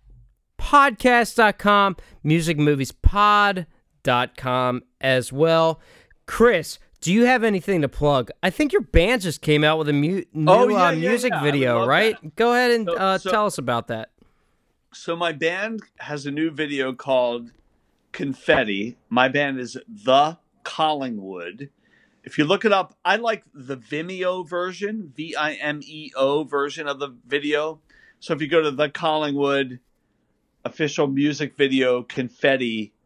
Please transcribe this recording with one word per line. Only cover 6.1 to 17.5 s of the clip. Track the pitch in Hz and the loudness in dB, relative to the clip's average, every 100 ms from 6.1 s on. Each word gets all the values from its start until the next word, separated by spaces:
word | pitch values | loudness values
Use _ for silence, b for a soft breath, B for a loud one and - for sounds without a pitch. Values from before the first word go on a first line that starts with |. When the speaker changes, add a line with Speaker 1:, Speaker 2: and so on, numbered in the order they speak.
| _ - | _ -10
Speaker 1:
Chris, | - 233 180 - - _ _ | 2 4 4 -2 -14 _ _
do | 165 | 0
you | 208 247 | 2 4
have | 254 | 4
anything | 220 190 202 180 | 2 -2 -2 -2
to | 139 | -2
plug? | - 147 139 110 - | 0 0 0 -2 -4
I | 185 | -4
think | - 302 | 0 0
your | 403 | 0
band | 196 165 185 247 | 2 4 4 2
just | 180 - | -2 -4
came | 151 151 | 2 4
out | 151 160 | 4 2
with | 151 | 0
a | |
mu-, | 147 151 190 - | 0 0 -2 -6
new, | 156 156 | -2 4
Speaker 2:
Oh, | 208 240 | 6 6
yeah, | 208 175 | 4 2
Speaker 1:
uh, | |
Speaker 2:
yeah, | 160 175 | 2 0
Speaker 1:
music | 233 247 | 0 0
Speaker 2:
yeah. | 196 | 0
I | |
would | 147 | 0
Speaker 1:
video, | 143 127 117 | 2 2 2
Speaker 2:
love | 117 | 2
Speaker 1:
right? | 160 220 - | 2 2 -2
Speaker 2:
that. | 156 - | -10 0
Speaker 1:
Go | 233 | 2
ahead | 240 247 | 2 2
and, | 233 190 | 0 0
Speaker 2:
So, | 170 | -2
Speaker 1:
uh, | 190 190 | 0 0
Speaker 2:
so | 190 | 0
Speaker 1:
tell | 214 208 | 0 0
us | - | -2
about | 127 120 - | -4 -4 -4
that. | 113 - _ _ _ _ _ _ _ _ | -10 -10 _ _ _ _ _ _ _ _
Speaker 2:
So | - - 170 | -14 -8 -4
my | 170 | -4
band | 147 160 185 220 220 - - | -2 -2 -2 -6 -8 -14 -18
has | 139 147 143 | -12 -10 -6
a | |
new | 147 160 | -4 -4
video | 147 151 139 131 | -4 -4 -2 -4
called | 127 139 127 123 120 117 | -6 -2 0 0 -4 -10